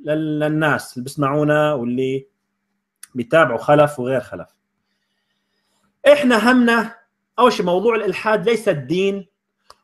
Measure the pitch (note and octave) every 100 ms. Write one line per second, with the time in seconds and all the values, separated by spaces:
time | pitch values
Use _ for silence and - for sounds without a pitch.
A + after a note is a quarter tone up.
0 | D3 D#3 D#3 D3+ D3+ D#3 D#3 A#2+ - B2
1 | B2+ - C#3 D3 D3+ D3+ D3+ C#3+ A#2+ B2
2 | C3 C3+ C3+ _ _ _ _ _ _ _
3 | - B2 A#2 D#3+ D3+ A2+ - D3 D3 C3+
4 | B2 C3 - F2+ E2+ _ _ _ _ _
5 | _ _ _ _ _ _ _ _ _ _
6 | C#4 D4 C4 A3+ A3+ B3+ A#3 A#3 A3 -
7 | _ _ _ - B3 - F3+ F3+ A3 A3
8 | G#3 - A3 G#3+ F#3+ A3+ G#3 D#3 B2+ F3+
9 | G3 G3 F#3 _ _ _ _ -